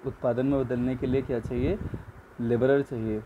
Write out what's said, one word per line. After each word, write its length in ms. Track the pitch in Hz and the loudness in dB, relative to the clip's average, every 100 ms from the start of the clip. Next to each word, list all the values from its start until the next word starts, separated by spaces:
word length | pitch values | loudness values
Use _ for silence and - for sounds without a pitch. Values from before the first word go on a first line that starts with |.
उत्पादन 400 | 135 - 127 117 | -8 -2 0 2
में 200 | 135 139 | 2 2
बदलने 300 | 120 123 123 | 0 0 0
के 120 | 127 135 | -2 0
लिए 140 | 135 | 0
क्या 180 | 135 120 | 0 -4
चाहिए? 400 | - 123 139 208 - - - - - - | -2 -2 0 -2 -4 -10 -12 -20 -18 -6
Laborer 400 | 117 117 131 139 | 0 4 6 4
चाहिए। 420 | 139 123 110 107 | 2 -4 -2 -4